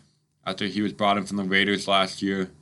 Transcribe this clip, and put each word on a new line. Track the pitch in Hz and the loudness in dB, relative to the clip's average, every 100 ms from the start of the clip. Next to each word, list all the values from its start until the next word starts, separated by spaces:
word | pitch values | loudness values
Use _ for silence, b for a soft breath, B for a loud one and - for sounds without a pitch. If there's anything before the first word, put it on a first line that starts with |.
| b b _ _ | b b _ _
after | 95 92 104 | -10 -4 -4
he | 98 | -2
was | 104 | -2
brought | - 101 101 | 0 2 2
in | 98 | 0
from | 101 | -4
the | |
Raiders | 95 95 101 98 98 | 0 2 2 2 2
last | 98 95 - | 2 2 -2
year. | 98 98 92 - | -2 -2 -4 -8